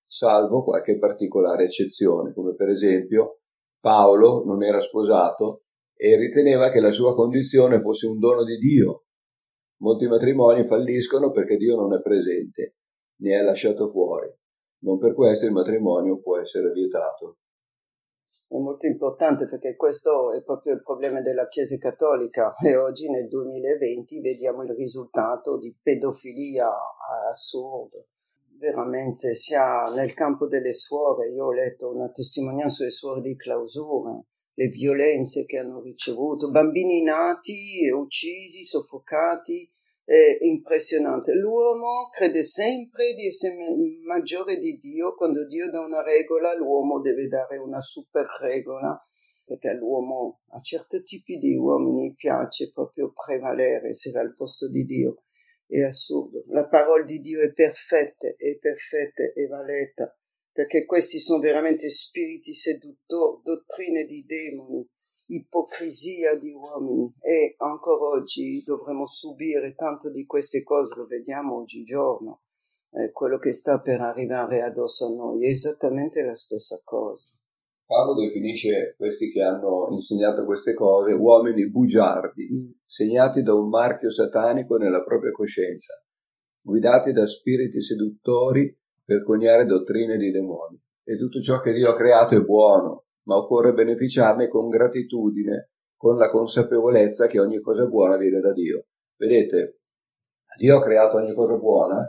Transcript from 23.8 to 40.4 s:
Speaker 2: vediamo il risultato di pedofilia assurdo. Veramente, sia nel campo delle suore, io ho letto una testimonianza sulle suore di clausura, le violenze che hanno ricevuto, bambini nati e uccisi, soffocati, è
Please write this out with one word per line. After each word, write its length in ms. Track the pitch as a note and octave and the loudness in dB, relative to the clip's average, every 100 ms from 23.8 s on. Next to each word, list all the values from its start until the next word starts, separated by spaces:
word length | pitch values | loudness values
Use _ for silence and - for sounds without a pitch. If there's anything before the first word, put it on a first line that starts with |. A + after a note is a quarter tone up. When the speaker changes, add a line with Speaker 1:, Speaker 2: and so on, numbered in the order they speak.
| B2 B2 A#2 D#3 | -2 -4 -10 -8
Speaker 2:
vediamo 400 | B2+ B2 B2+ B2 | -6 -4 -6 -6
il 140 | B2+ A#2 | -8 -8
risultato 840 | C3 B2+ B2 - A2 B2+ C#3+ C3 | -8 -10 -8 -4 -2 -4 -6 -8
di 180 | A#2 - | -8 -6
pedofilia 880 | - B2 C3+ - B2+ B2 C#3+ C3 A#2 G#2 - - - A#2 G#2+ | -2 -2 -2 -6 -12 -14 -8 -2 -2 -2 -8 -14 -10 -8 -6
assurdo. 800 | A#2 - C3 C3 C3 G#2 - - _ _ _ _ _ | -8 -10 -12 -10 -12 -14 -20 -20 _ _ _ _ _
Veramente, 760 | D3 A#2+ B2 B2+ C3 A#2+ B2+ | -6 -4 -4 -6 -6 -6 -6
sia 520 | A#2 - D3 C3 B2 A#2 B2 | -4 -2 0 0 0 -4 -4
nel 180 | C3 | -6
campo 320 | - D3+ C#3 D3 | -2 -4 -2 -2
delle 260 | C#3 B2+ | -2 -2
suore, 580 | A#2 - D3 C#3+ B2+ A#2 | -2 -4 -2 0 0 -4
io 140 | B2+ C3+ | -6 -4
ho 60 | |
letto 380 | B2 B2+ - B2 | -2 -4 -6 -10
una 220 | B2 B2 | -8 -8
testimonianza 640 | - B2+ - C3+ C#3 D3 C#3 | -8 -8 -6 -6 -4 -4 -4
sulle 140 | B2+ | -6
suore 300 | - C#3 C3 | -8 -8 -8
di 140 | C3 C3 | -8 -10
clausura, 880 | B2+ A#2+ A#2 C#3 D3+ C3+ A#2 A2+ A2+ _ _ | -8 -8 -8 -10 -6 -6 -6 -12 -16 _ _
le 140 | - C3 | -4 -4
violenze 800 | - C#3 C#3 D3 C#3+ C3 C#3+ - | -2 0 2 2 2 -2 -6 -6
che 120 | C3+ | -8
hanno 240 | B2+ B2+ | -8 -12
ricevuto, 720 | B2 - - A#2 D3 D3 D3 | -14 -10 -8 -4 -4 -4 0
bambini 500 | D3+ D#3 E3 F3+ F3 | 4 4 2 0 0
nati 840 | D#3+ D#3 F3 E3+ - G3+ G3+ F#3+ | 0 0 0 -2 -8 -12 -10 -2
e 80 | D3 | 0
uccisi, 720 | C3+ C#3 - D#3+ F3+ F#3 F3+ | 0 -4 -6 -8 -10 -14 -14
soffocati, 1040 | F3 D3+ - C3+ - D3+ E3 E3+ - F3 E3+ _ _ _ - | -8 -8 -8 -14 -6 -2 -2 -2 -8 -12 -12 _ _ _ 4
è 300 | D#3 D3+ - | 8 8 6